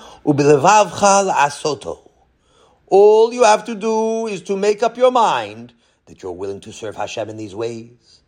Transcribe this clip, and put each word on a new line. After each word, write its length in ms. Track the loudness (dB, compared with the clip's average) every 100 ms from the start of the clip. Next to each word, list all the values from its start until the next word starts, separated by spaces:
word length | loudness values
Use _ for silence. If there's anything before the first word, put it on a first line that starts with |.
| -20 -12
u'belevavcha 1080 | -4 0 4 4 4 4 2 0 2 2 0
la'asoto. 760 | 0 -2 -2 -8 -8 -10 -14 _ _ _ _ _ _ _ _ 0
All 460 | 4 6 6 4
you 100 | 4
have 220 | 4 4
to 100 | 0
do 540 | -8 -4 -2 -2 -4 -6
is 140 | -10
to 140 | -8 -4
make 260 | -2 0
up 140 | -2 0
your 120 | 0
mind 640 | 2 0 0 -6 -12 -20 _ _ _ _
that 160 | -16
you're 100 | -14
willing 280 | -10 -10 -12
to 120 | -14
serve 220 | -16 -14 -10
Hashem 320 | -10 -8 -10
in 80 | -10
these 180 | -14
ways. 680 | -10 -10 -10 -16 _ _ _